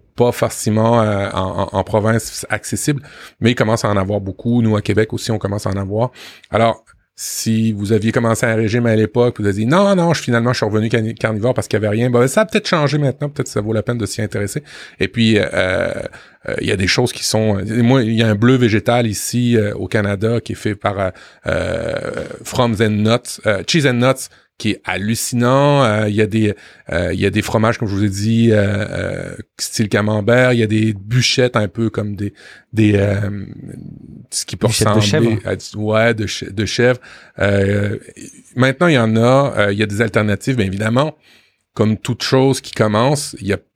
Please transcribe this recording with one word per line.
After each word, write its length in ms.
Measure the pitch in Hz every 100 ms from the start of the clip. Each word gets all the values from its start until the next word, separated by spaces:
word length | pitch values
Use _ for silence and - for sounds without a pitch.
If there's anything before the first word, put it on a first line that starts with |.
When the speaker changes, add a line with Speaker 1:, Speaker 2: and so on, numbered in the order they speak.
| _ -
Speaker 1:
pas 160 | 120
forcément, 720 | - 120 - - 107 113 117
euh, 260 | 107 101 101
en, 340 | 98 95 92 98
en, 40 | 98
en 60 |
province 640 | 92 107 107 113 - - -
accessible, 520 | 107 - 110 - 143 - - - -
mais 100 | 113
il 40 | 120
commence 280 | 110 113
à 60 | 110
en 80 | 101
avoir 240 | 95 101
beaucoup. 400 | 98 - 120 120
Nous, 160 | 113 104
à 40 |
Québec 300 | - 104 110
aussi, 200 | 98 -
on 60 | 110
commence 300 | 101 101 98
à 20 |
en 40 | 98
avoir. 360 | 98 104 123 - - - -
Alors, 360 | 104 113 - _ _ _ -
si 560 | - - 113 110 110
vous 180 | 101 101
aviez 220 | 110 110
commencé 320 | 120 117 113 120
un 100 | 110
régime 300 | 110 120 117
à 100 | 110
l'époque, 460 | 107 123 120 117
vous 40 | 101
avez 60 | 98
dit, « 100 | 110
Non, 260 | 175 202 190
non, 160 | 170
je, 80 | 147
finalement, 320 | - 117 117
je 60 | 123
suis 60 | 107
revenu 220 | 107 110
carni-, 260 | 117 110
carnivore 400 | - 110 110 117
parce 140 | 127 -
qu'il 80 | 107
y 60 | 104
avait 40 |
rien. » 160 | 107 123
Ben, 160 | 120 131
ça 100 | 214
a 60 | 214
peut-être 240 | 214 -
changé 280 | 170 143 147
maintenant. 300 | 143 - 147
Peut-être 220 | 143 -
ça 100 | -
vaut 140 | 104
la 100 | 110
peine 140 | 104 120
de 80 | 101
s'y 160 | -
intéresser. 420 | 107 - 101 151 - - - -
Et 80 | 95
puis, 280 | 117 113 107
euh, 60 | 92
euh, 1040 | 95 92 92 87 - - - - _ - -
il 60 | 107
y 40 |
a 60 | 101
des 100 | 95
choses 240 | - 123
qui 140 | - -
sont, 360 | 110 110 98 98 110
moi, 180 | 117 135
il 120 | 110
y 100 | 113
a 60 | 113
un 60 | 104
bleu 200 | 120 131
végétal 500 | 120 107 107 120 117
ici, 500 | 101 - 123 120 117
euh, 160 | 104
au 160 | 107 98
Canada 500 | 113 101 98 110 117
qui 140 | -
est 20 | 101
fait 200 | 107 101
par, 220 | 104 98
euh, 120 | 95 - - - -
euh, 760 | 85 87 85 80 82 - - - - -
From 320 | - 120 104
and 100 | 110
Nuts, 500 | 107 107 120 - - 107
euh, 160 | 98 85
Cheese 180 | 170 139
and 100 | 120
Nuts, 340 | 123 127 - _ _ -
qui 140 | 107
est 100 | -
hallucinant. 1000 | - 92 101 117 - 120 120 135 143 143 120
Euh, 240 | 107 107
il 60 | 104
y 60 |
a 60 | 107
des, 260 | 113 107 98 - - -
euh, 220 | 82 87
il 60 | 92
y 40 | 98
a 40 |
des 120 | 104
fromages, 360 | - 113 110 117
comme 100 | 107
je 80 | 98
vous 80 |
ai 60 | 104
dit, 400 | 98 107 113 117
euh, 60 | 107
euh, 800 | 98 101 104 90 95 92 90 - - -
style 300 | - - 107
camembert. 640 | 110 104 107 104 123 127
Il 80 | 123
y 40 |
a 40 | 107
des 260 | 107 110
bûchettes 640 | 101 101 123 117 - 123 117
un 140 | 104
peu 200 | - 113
comme 280 | - 104 98
des, 160 | 101 - - - _
des, 220 | 110 107 101
euh, 500 | 101 101 104 101 - - - - - - - - -
ce 160 | - -
qui 120 | -
peut 100 | 104
Speaker 2:
Bûchettes 200 | - 110
de 40 | 107
Speaker 1:
ressembler 340 | 104 - 117
Speaker 2:
chèvre. 180 | 107 98
Speaker 1:
à 80 | 98
du, 220 | - 104
ouais, 360 | 107 110 117
de 140 | 113 101
che-, 240 | - -
de 140 | 98 98
chèvre. 340 | - 120 123 - - - -
Euh, 600 | 101 101 98 101 101 107 - - - - - 127
maintenant, 300 | 131 131 175
il 80 | 139
y 40 |
en 160 | 113 110
a. 380 | 117 135 139 101
Euh, 140 | 101
il 80 | 101
y 40 |
a 20 | 107
des 160 | 101
alternatives, 560 | 117 113 107 98 - 127
bien 80 | 98
évidemment. 500 | 98 110 120 151 - _ _ _ _ _
Comme 220 | - 107 110
toute 280 | - 120
chose 360 | - 131 135 131
qui 140 | -
commence, 640 | - 107 104 127 147 - -
il 80 | 98
y 60 |
a 60 | 98 _